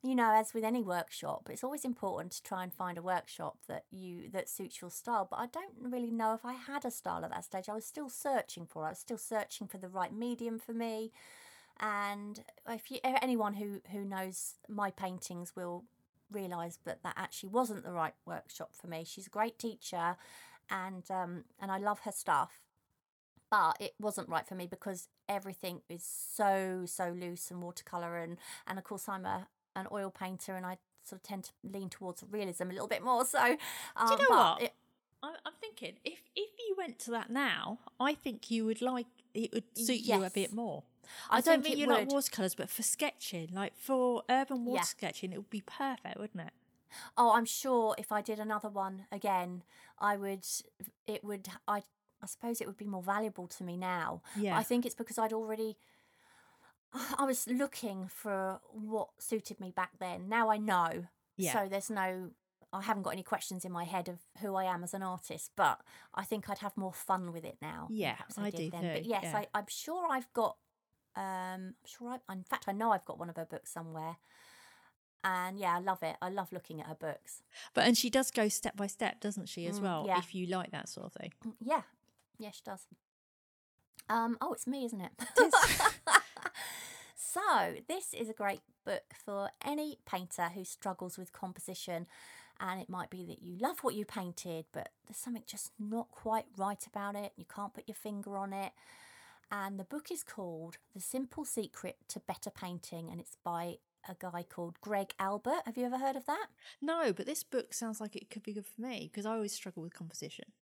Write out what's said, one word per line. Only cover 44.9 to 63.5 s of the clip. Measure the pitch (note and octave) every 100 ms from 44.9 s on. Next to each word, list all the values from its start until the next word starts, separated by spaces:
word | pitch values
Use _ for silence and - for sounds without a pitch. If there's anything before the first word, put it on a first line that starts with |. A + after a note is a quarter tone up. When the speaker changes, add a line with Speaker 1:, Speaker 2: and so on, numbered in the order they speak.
| - F3+ - F#3
Speaker 2:
it | F#3
would | G#3
be | G#3+
perfect, | - - C4+ B3 - -
wouldn't | G#3+ F3 D#3+
it? | _ _ _ _ - - -
Speaker 1:
Oh, | A#3+
I'm | A3
sure | A#3 - C4+ B3 A3 -
if | G#3
I | G#3
did | G3+ G#3+
another | G#3+ G#3+ G#3
one | G3+ F#3+ F#3+ G3
again, | G3+ G#3 F#3 F3+ F3+ - - - -
I | G#3 G3+
would, | G3 G3 - - - _ F#3+ _ -
it | G#3+
would, | G#3 G3+ F#3+ F3+ -
I, | A#3+ - _ _ _
I | G3
suppose | - A#3 A#3
it | -
would | G3
be | G#3
more | F#3+
valuable | F3+ G3+ A3 F#3+ F3+
to | -
me | F3+ F3
now. | F#3 F3+ D#3+ E3 -
But | G#3
Speaker 2:
Yeah. | G3+ F#3
Speaker 1:
I |
think | A3 B3 A#3+
it's |
because | - A3+ -
I'd | A3
already, | A3 A3 A3 A3 G#3 _ _ _ _ _ - - _ - _ _
<sighs> | B3+ C4+ C#4+
I |
was | C#4 B3+ -
looking | B3 C#4 - A#3 F#3+ F#3
for | - G#3+ G3 F#3+ F#3+ -
what | A3 G#3+ A3 - _
suited | - A3 - G#3
me | F#3
back | F3+ F#3 -
then. | F#3 F3+ F#3
Now | A3+ A3
I | G#3+
know. | G#3+ F3+ E3 E3 F3 _ _ -
Speaker 2:
Yeah. | F3+
Speaker 1:
So | D#3 G3
there's | G3 G3
no, | G#3 F#3 F#3 F3+ - _ _ _
I | G3
haven't | G3+ G3+
got | F#3
any | F#3+
questions | F#3 G3 -